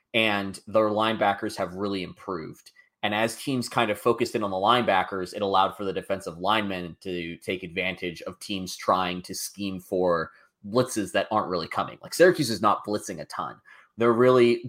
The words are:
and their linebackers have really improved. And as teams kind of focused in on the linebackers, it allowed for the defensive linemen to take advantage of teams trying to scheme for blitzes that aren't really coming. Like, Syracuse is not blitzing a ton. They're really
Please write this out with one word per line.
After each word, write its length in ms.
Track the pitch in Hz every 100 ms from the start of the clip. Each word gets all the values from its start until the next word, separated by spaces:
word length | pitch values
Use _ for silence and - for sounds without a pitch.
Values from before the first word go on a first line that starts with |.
| _
and 460 | 117 110 101 98 92 -
their 220 | 107 107
linebackers 680 | 104 110 110 101 101 107 101
have 180 | 90
really 280 | 92 101 98
improved. 680 | 85 - - 87 50 - - _ _ _
And 120 | 104
as 220 | 107 113 -
teams 320 | - 127 113
kind 220 | 127 110
of 100 | 101
focused 340 | 120 113 117
in 80 | 117
on 80 | 104
the 60 | 92
linebackers, 800 | 104 123 104 95 87 95 90
it 80 | -
allowed 340 | 101 95 95 -
for 80 |
the 80 | 98
defensive 460 | 90 87 95 92 82
linemen 580 | 92 110 101 92 87 82
to 340 | 95 87 85 85
take 260 | - 92
advantage 600 | 90 90 92 90 90 80
of 180 | 95 -
teams 360 | - 98 90 -
trying 440 | - 92 90 90
to 100 | 87
scheme 440 | 95 - - 101 92
for 520 | - 92 90 85 80 _ _ _ 101
blitzes 460 | 120 123 110 92
that 160 | 101 -
aren't 200 | 107 87
really 180 | 90 80
coming. 300 | - - -
Like, 120 | -
Syracuse 340 | - 180 165 120
is 140 | 101
not 200 | 104 - -
blitzing 340 | 104 - 82
a 60 | 73
ton. 300 | - 78 - _ - _ -
They're 160 | 117
really 480 | 113 127 127 120 117